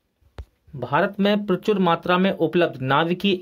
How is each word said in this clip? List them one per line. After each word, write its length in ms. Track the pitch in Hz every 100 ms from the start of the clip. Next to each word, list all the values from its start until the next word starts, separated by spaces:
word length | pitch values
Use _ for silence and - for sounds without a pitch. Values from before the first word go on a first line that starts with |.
| _ _ _ - - _ _ 139
भारत 400 | 120 143 196 196
में 260 | 202 208 208
प्रचुर 340 | 180 - 202
मात्रा 380 | 180 165 - 180
में 140 | 190
उपलब्ध 500 | 190 160 180 170 127
नाभिकीय 580 | 131 139 165 180 202 190